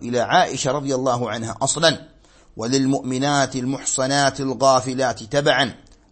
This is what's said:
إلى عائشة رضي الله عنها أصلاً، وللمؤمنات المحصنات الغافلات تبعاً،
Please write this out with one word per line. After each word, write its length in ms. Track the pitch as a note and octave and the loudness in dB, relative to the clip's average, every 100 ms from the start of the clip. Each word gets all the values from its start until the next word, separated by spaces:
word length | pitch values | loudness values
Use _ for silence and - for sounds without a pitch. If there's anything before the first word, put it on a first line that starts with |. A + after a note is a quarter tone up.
إلى 180 | A#2 B2 | -4 -2
عائشة 520 | - F3+ - B2+ C3+ | 2 2 2 0 -2
رضي 220 | C#3+ C#3 | -2 -2
الله 360 | B2+ C3 A#2+ A#2 | -2 0 0 -2
عنها 260 | A2+ A2 G2 | -4 -6 -4
أصلاً، 460 | C3+ D3+ E3 B2 - _ _ _ _ - | -4 2 2 0 -6 _ _ _ _ -8
وللمؤمنات 1000 | A2+ C3+ C3+ C#3 B2 B2+ C#3+ C#3+ C3 C3 | -2 0 2 0 -2 -2 0 2 0 -2
المحصنات 840 | B2 C3+ - - C3 C#3+ C#3 C#3 | -4 -4 -4 -2 0 2 2 0
الغافلات 840 | C3+ A#2 C3+ C3 C3 B2+ B2+ A2 | -4 2 4 4 2 -2 -2 -2
تبعاً، 520 | A2 C#3+ D3 C3 B2 - - _ _ | -4 0 2 2 0 -4 -20 _ _